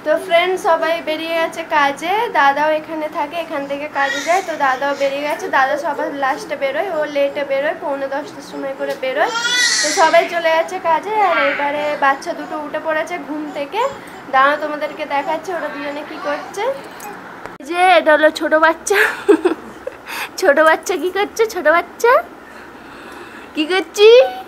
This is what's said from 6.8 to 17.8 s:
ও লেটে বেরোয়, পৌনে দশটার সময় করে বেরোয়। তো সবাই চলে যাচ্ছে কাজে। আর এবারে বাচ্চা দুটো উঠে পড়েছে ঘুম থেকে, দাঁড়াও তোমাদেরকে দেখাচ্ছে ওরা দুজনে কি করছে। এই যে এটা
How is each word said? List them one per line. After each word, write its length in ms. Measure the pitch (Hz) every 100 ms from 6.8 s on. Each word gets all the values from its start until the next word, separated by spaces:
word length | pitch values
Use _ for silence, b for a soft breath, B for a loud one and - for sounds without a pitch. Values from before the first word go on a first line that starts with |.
| 392
ও 140 | 320 294
লেটে 380 | 285 285 285
বেরোয়, 320 | 277 269 285 349
পৌনে 260 | 330 277 269
দশটার 380 | 269 285 - 285
সময় 220 | 285 277 269
করে 160 | 277 277
বেরোয়। 300 | 262 262 392 453 - 494 453 -
তো 40 | 302
সবাই 400 | 302 320 330 359
চলে 200 | 339 330
যাচ্ছে 300 | 320 330 370
কাজে। 340 | 349 320 330 427
আর 220 | 392 320 277
এবারে 500 | 285 285 294 294 294
বাচ্চা 340 | 277 285 349
দুটো 220 | 302 294 311
উঠে 200 | 294 311
পড়েছে 380 | 320 311 330 349
ঘুম 340 | 269 302 302
থেকে, 280 | 302 285 403 523 - B B -
দাঁড়াও 260 | 262 269 302
তোমাদেরকে 480 | 302 302 294 294 302
দেখাচ্ছে 480 | 285 285 320 349
ওরা 140 | 339 285
দুজনে 360 | 277 285 285 302
কি 80 | 311
করছে। 380 | 294 294 - 392 453 539 - - 415 415 - - - -
এই 60 | 269
যে 100 |
এটা 360 | 349